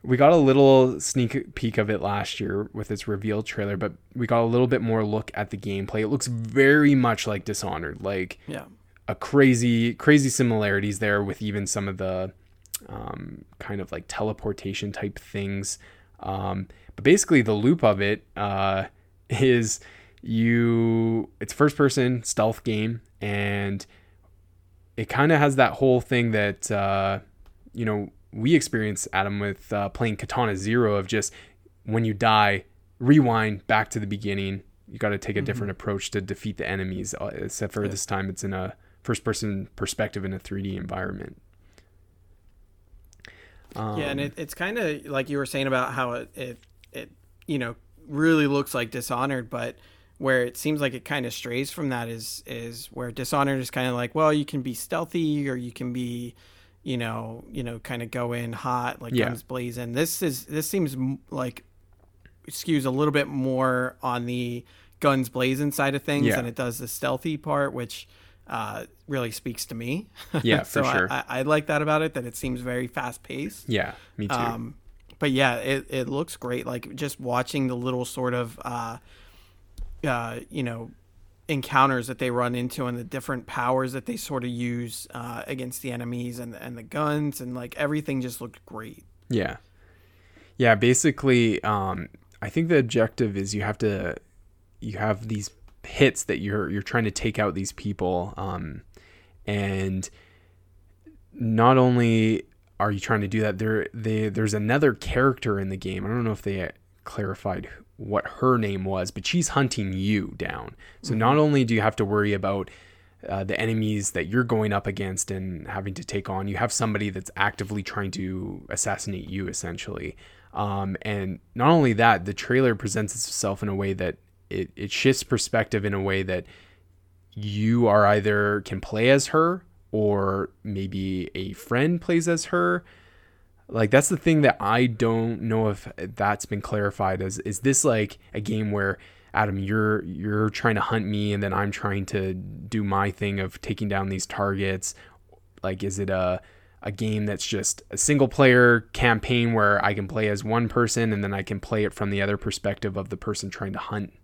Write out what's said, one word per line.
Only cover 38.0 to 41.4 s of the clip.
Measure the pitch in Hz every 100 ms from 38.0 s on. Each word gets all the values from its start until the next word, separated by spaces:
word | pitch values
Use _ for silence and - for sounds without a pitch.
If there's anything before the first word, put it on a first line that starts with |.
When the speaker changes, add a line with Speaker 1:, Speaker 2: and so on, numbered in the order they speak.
| -
Speaker 1:
time | 98 95
it's | 90
in | 98
a | 95 92 - - -
first | - 117
person | - 107 107 98 - -
perspective | - - 107 107
in | 95
a | 95
three | - 98
D | 98 95
environment. | 90 95 98 98 - -